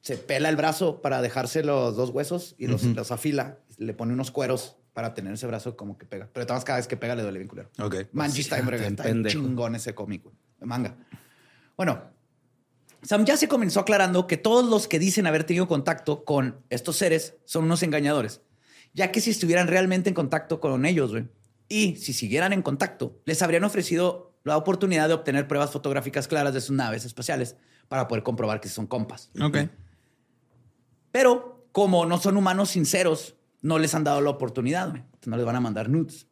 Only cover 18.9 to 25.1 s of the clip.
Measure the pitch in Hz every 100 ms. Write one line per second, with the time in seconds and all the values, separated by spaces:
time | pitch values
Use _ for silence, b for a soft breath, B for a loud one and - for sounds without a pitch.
18.9 | - 185 233 233 214 170 175 180 185 185
19.9 | 185 185 170 139 156 - 160 156 131 143
20.9 | 175 127 110 120 _ _ _ _ 214 208
21.9 | 156 - 131 110 131 185 196 139 139 180
22.9 | - 127 - - 160 180 170 202 208 -
23.9 | 160 180 - - _ 143 151 165 185 196
24.9 | 170 156